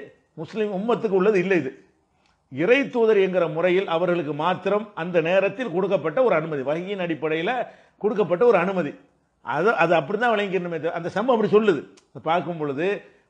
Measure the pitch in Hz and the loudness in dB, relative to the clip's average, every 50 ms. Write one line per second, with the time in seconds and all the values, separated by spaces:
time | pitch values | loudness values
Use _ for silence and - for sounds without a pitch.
0 | - - _ _ _ _ - 156 160 - - 220 214 208 202 180 208 240 226 170 | -10 -14 _ _ _ _ -16 -16 -14 -8 -6 -4 -4 -4 -4 -4 -2 0 0 0
1 | 139 190 190 190 185 214 214 185 175 190 196 170 135 127 - - - _ _ _ | 0 2 2 4 4 4 4 2 2 2 2 0 0 -2 -8 -12 -20 _ _ _
2 | _ _ _ _ _ _ _ _ _ - 135 131 165 208 254 277 269 180 185 240 | _ _ _ _ _ _ _ _ _ -10 -6 -2 2 2 2 2 2 0 0 2
3 | 226 220 208 196 190 185 185 185 170 156 156 160 170 180 175 185 196 190 165 165 | 2 4 4 4 4 2 2 0 0 0 0 0 0 2 2 0 0 0 -2 0
4 | 180 175 175 170 151 147 151 143 - 180 185 180 - 196 202 214 214 214 - 156 | 0 0 0 0 -2 -4 -4 -2 -2 -2 -2 -2 -2 -2 -2 -2 -4 -6 -10 -10
5 | 160 180 175 170 156 160 185 196 190 196 196 202 254 156 156 185 190 180 196 170 | -6 -2 0 0 2 2 2 2 2 0 -2 -4 -6 -4 -2 -2 0 0 0 -2
6 | 139 160 151 262 262 226 180 156 156 165 156 139 127 135 151 170 180 190 208 196 | -2 -2 0 2 2 4 2 2 0 -2 -4 -4 -4 -4 -4 -4 -4 -6 -6 -4
7 | 180 170 160 131 151 156 156 160 165 202 254 247 208 - - - _ _ _ - | -4 -4 -4 -4 -4 -2 -2 -2 -2 -2 -2 -4 -4 -8 -10 -20 _ _ _ -6
8 | - 214 247 190 202 160 175 170 240 240 214 175 170 190 196 180 160 143 - - | -4 -2 0 0 0 0 2 4 4 6 4 4 2 0 0 -2 -2 -4 -6 -12
9 | - _ _ _ _ _ _ _ - - 123 147 175 220 - - 165 165 175 160 | -18 _ _ _ _ _ _ _ -8 -6 -2 0 0 2 2 4 4 4 4 2
10 | 147 143 208 214 240 240 220 202 208 196 180 190 175 175 170 160 156 165 - 170 | 0 0 -2 -2 0 0 0 0 -2 -2 -2 -4 -4 -4 -6 -6 -4 -4 -4 -6
11 | 165 165 - 185 220 269 247 220 214 175 180 214 220 208 170 127 101 - - - | -6 -6 -4 -2 0 2 2 2 4 4 4 4 4 4 2 0 -2 -10 -16 -20
12 | _ _ - 139 - 156 165 180 147 160 175 160 151 147 135 139 170 196 202 170 | _ _ -16 -8 -2 -2 0 0 -2 -4 -6 -6 -6 -6 -4 -4 -4 -4 -4 -6
13 | - - _ _ _ | -10 -16 _ _ _